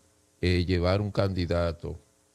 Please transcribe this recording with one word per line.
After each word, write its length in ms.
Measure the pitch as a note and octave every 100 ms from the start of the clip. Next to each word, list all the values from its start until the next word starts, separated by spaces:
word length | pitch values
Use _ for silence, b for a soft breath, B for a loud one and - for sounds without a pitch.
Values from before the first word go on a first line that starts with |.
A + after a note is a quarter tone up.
| _ _ _ -
eh, 240 | F2+ F2+
llevar 380 | E2+ F2+ F2 G2
un 80 | G#2
candidato, 880 | G#2+ G2 F#2 E2+ E2+ E2+ D#2+ D#2 E2+ _ _ _